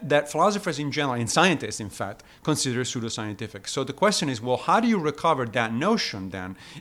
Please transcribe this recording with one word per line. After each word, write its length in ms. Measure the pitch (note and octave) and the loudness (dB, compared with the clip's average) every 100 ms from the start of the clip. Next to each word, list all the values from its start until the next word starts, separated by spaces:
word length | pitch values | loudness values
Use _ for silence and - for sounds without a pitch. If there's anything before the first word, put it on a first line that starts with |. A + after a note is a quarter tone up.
that 300 | D3 D3 D3 | 2 2 2
philosophers 480 | D#3 F#3+ G3+ F3 C#3+ | 2 4 2 -2 -4
in 120 | D3 | -2
general, 280 | C#3+ C#3+ A#2+ | -2 0 0
and 100 | A2+ | 2
scientists, 520 | D#3+ F#3 D3+ G#2+ - | 4 6 4 -2 -6
in 80 | G2+ | -8
fact, 340 | - G2 G#2+ - - | -6 -8 -8 -18 -6
consider 400 | - D3+ C3+ B2 | -2 0 0 0
pseudoscientific. 840 | B2 B2 A2+ - G#2+ G2+ A2 G2+ - | -2 -4 -6 -6 -6 -8 -10 -12 -8
So 160 | - | -4
the 80 | C3+ | -4
question 380 | C#3+ G3+ F#3+ D3 | 0 2 2 0
is, 100 | A#2+ | -2
well, 180 | B2 B2+ | 0 0
how 220 | - G3 | 4 4
do 80 | A#3+ | 4
you 120 | G#3+ | 2
recover 460 | D3+ - E3+ C#3 A#2+ | 0 0 2 2 2
that 260 | A#2+ A2+ | 0 0
notion, 560 | A#2 F3+ A3+ - G#2 F#2+ | 0 2 2 0 -6 -6
then, 260 | F#2+ F#2 F#2+ - - | -6 -8 -10 -16 -12